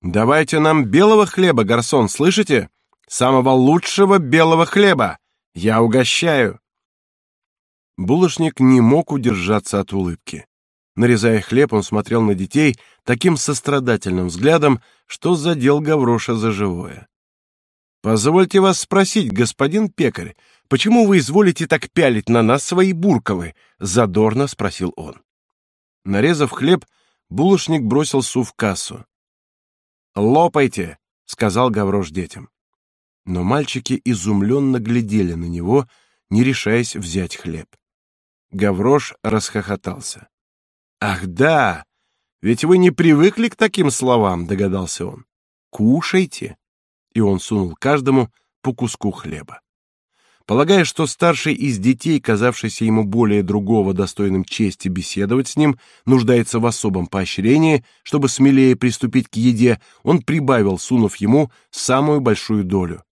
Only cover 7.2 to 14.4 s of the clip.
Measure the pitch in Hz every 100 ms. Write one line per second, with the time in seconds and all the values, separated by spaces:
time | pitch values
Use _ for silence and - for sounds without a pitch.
7.2 | _ _ _ _ _ _ _ - 92 156
8.2 | 180 - 160 - 131 131 117 147 165 143
9.2 | 120 98 90 107 - 101 95 98 90 82
10.2 | - 76 - _ _ _ _ - 120 113
11.2 | 113 110 - 120 143 107 95 107 101 117
12.2 | 107 95 95 147 151 117 _ _ - 120
13.2 | 180 156 - 139 - 143 123 107 95 92
14.2 | 90 87